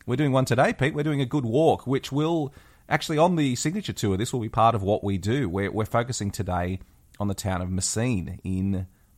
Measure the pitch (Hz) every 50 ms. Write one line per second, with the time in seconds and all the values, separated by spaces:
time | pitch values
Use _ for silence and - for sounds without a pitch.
0 | - - 123 131 151 139 127 131 127 - 117 123 156 226 233 - 127 127 - 147
1 | 147 156 147 139 135 117 147 151 120 110 113 147 165 151 104 - - 123 135 -
2 | - - 135 147 151 165 170 160 143 131 - - - - - - _ - - 160
3 | - - 156 147 165 185 175 160 147 131 123 - - 156 185 214 - - - -
4 | - 101 95 92 120 - - 123 107 107 - 113 110 113 113 104 95 98 107 -
5 | - 101 98 90 85 107 123 147 123 85 85 98 101 95 - 107 107 - - 117
6 | 123 131 117 - 104 98 - - 92 95 90 87 90 90 95 - - _ - _
7 | _ _ _ - 104 101 98 - - 98 92 90 90 92 92 92 - - - 110
8 | 120 127 117 90 78 - 90 - - 92 92 92 95 98 98 92 92 - _ _
9 | _ _ _